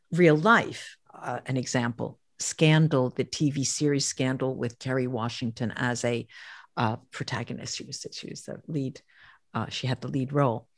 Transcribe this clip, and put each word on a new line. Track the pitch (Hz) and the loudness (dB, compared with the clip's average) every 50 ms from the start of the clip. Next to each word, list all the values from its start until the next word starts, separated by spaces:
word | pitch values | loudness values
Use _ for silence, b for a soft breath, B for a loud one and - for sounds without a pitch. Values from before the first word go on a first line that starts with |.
| _ _ 175 | _ _ 2
real | 165 175 160 151 | 6 8 8 8
life. | 151 160 214 233 190 120 - - - - - - - _ _ - | 8 6 6 6 6 4 2 -4 -10 -14 -16 -18 -20 _ _ -20
Uh, | - - 135 123 120 - | -12 -8 -8 -8 -6 -4
an | - 131 | -4 -2
example, | 131 123 - - 127 120 120 117 - 117 110 - - _ _ _ - | -2 -2 0 0 0 0 0 -2 -4 -6 -8 -8 -12 _ _ _ -8
Scandal, | - - - - 165 156 156 160 160 151 156 131 127 123 | -8 -8 2 4 6 8 8 8 6 6 4 2 2 2
the | - - 127 | 0 -2 -4
T | - - - 160 143 | -4 -2 0 0 0
V | 139 147 131 | 0 0 -2
series | - - - 151 147 143 139 139 | -2 -2 0 0 0 2 0 0
Scandal | - - - 131 131 131 131 131 131 131 | -2 -2 -2 -2 -2 0 0 -2 -4 -2
with | - 123 117 117 - | -2 -4 -6 -6 -6
Kerry | - 131 131 131 127 | -6 -2 -2 0 0
Washington | 123 131 113 110 120 - - 131 113 113 - 127 110 - | -2 -2 -2 -4 -4 -4 -4 -6 -6 -4 -4 -4 -4 -2
as | - 131 123 120 113 - | -2 -2 -2 -2 0 0
a, | 120 120 117 113 B B B B B B B B B _ | 0 0 -2 -4 B B B B B B B B B _
uh, | - 120 107 113 - - _ | -2 0 0 0 -2 -8 _
protagonist. | - - 135 - 120 110 120 - - - 131 127 - | -12 -10 -8 -6 -6 -6 -6 -6 -8 -10 -10 -10 -10
She | - - | -10 -10
was, | - 135 - - - - | -12 -12 -12 -12 -12 -12
she | - - - | -12 -12 -12
was | - - - | -14 -14 -12
the | - - - - | -12 -14 -12 -10
lead, | - 160 147 135 131 - - b b b b b b b b _ _ - | -6 -4 -4 -4 -4 -6 -10 b b b b b b b b _ _ -6
uh, | 117 110 - | -4 -4 -4
she | - - - | -6 -4 -4
had | 127 127 - | -2 -2 -4
the | - 123 | -4 -4
lead | 143 139 127 131 143 | -4 -4 -4 0 2
role. | 147 143 127 110 - - _ _ | 2 2 2 2 -2 -6 _ _